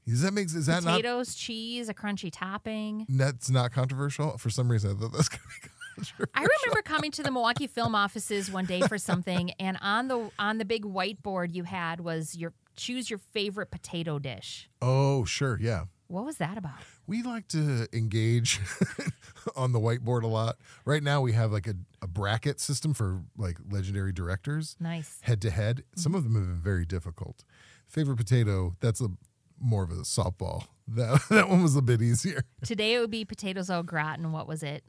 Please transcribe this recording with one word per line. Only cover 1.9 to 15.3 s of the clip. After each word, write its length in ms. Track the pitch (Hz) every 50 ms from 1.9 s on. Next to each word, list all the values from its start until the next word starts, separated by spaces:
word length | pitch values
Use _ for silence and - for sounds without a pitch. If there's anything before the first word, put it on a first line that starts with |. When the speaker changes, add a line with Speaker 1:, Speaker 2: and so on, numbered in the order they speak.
| 196
Speaker 2:
crunchy 360 | - 214 208 202 185 - 165 -
topping. 720 | - 185 190 196 208 - 220 220 214 214 214 214 214 220
Speaker 1:
That's 420 | 214 135 131 135 143 131 120 - 127
not 200 | 131 127 123 120
controversial. 640 | - 135 127 131 135 131 143 143 - - 147 151 - 120
For 100 | - 120
some 200 | 104 131 123 123
reason, 220 | 120 107 104 101 98
I 20 | 104
thought 140 | 113 113 -
that's 160 | 147 160 -
gonna 120 | - - - - - -
be 80 | - - - - 1077
<laughs> 120 | 1077 -
controversial. 360 | - - - - - - - -
Speaker 2:
I 60 | 269 294 440 605 605 539
remember 160 | 466 440 427
coming 300 | - - 311 302 294 302
to 120 | - - 285
the 60 | 277
Milwaukee 360 | 262 247 226 233 240 - 285
Film 260 | - - 233 233 233 220
offices 580 | 208 202 196 - 220 - - 208 202 190 190
one 140 | 190 185 185
day 160 | 180 180 180
for 160 | 185 175 214
something, 540 | 196 - - 175 180 175 185 180 180 175 175 - -
and 180 | 185 190 180 -
on 280 | - 196 208 226 254
the, 240 | 262 254 240 220 202 - -
on 180 | 202 208 220
the 80 | 220 214
big 180 | 196 226 220 208
whiteboard 680 | 208 185 190 185 208 220 - - 202 190 185 175 170 170
you 100 | 180 170
had 380 | 175 196 180 170 165 165 175
was 340 | 170 170 165 160 156 - -
your, 160 | 165 165 165 - _ _ _ _
"Choose 360 | - - 233 247 262 233 -
your 80 | 226 196
favorite 500 | - - - 220 202 208 190 208 185 -
potato 480 | - 170 - - - 170 165 165 147
dish." 500 | 143 139 135 110 - - - - - - - _ _
Speaker 1:
Oh, 420 | 123 127 131 135 139 139 139 131 107
sure, 340 | 87